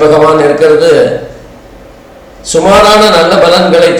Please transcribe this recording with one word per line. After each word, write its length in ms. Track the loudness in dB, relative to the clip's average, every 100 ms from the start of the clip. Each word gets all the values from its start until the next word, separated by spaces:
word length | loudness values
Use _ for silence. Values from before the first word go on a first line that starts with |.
பகவான் 380 | 0 2 0 0 0
இருக்கிறது 440 | 0 0 2 2 0 0 -4 -12 -18 -20 -20 -20 -20 -20 -20 -20 -20 -20 -20 -8
சுமாரான 500 | -4 0 2 2 2 0 0
நல்ல 160 | 0 0
பலன்களை 480 | 0 0 0 0 0 0